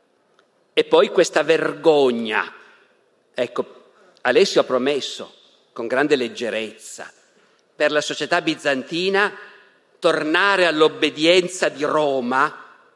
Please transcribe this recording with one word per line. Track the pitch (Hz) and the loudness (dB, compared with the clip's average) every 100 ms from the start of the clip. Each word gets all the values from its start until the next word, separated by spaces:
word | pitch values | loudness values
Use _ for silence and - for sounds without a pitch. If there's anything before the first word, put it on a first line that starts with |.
| _ _ _ _ _ _ _ | _ _ _ _ _ _ _
e | - | -4
poi | 156 160 208 | 2 4 4
questa | 202 170 165 | 4 2 2
vergogna. | 151 160 147 147 165 147 131 117 113 107 87 - - _ _ _ _ _ _ | 2 2 0 0 2 4 4 2 -2 -4 -4 -10 -20 _ _ _ _ _ _
Ecco, | - 123 - - - _ _ _ _ | -6 -6 -4 -8 -10 _ _ _ _
Alessio | 123 131 196 160 | _ 0 2 0
ha | |
promesso, | - 127 131 143 - - 98 - _ _ _ | 0 -2 -2 -4 -6 -12 -16 -18 _ _ _
con | - 113 | -14 -6
grande | 127 143 143 | -2 0 0
leggerezza, | 120 110 117 107 110 - - - 95 _ _ _ _ _ _ _ | -2 -6 -6 -6 -8 -12 -20 -18 -18 _ _ _ _ _ _ _
per | 151 | 0
la | 151 | 0
società | 147 147 143 175 | -2 -6 -2 -2
bizantina | 160 - 147 135 123 165 185 196 202 - - - _ _ _ _ | -2 -4 -2 -4 -4 -4 -2 0 -2 -4 -20 -20 _ _ _ _
tornare | 170 156 151 170 202 196 175 | 0 0 0 0 2 2 2
all'obbedienza | 156 156 151 151 131 160 185 175 - 156 | 4 2 2 -4 0 2 2 2 -4 -4
di | 135 | -2
Roma | 143 151 147 135 120 131 151 - - - _ | -2 0 0 0 -2 0 0 -4 -20 -20 _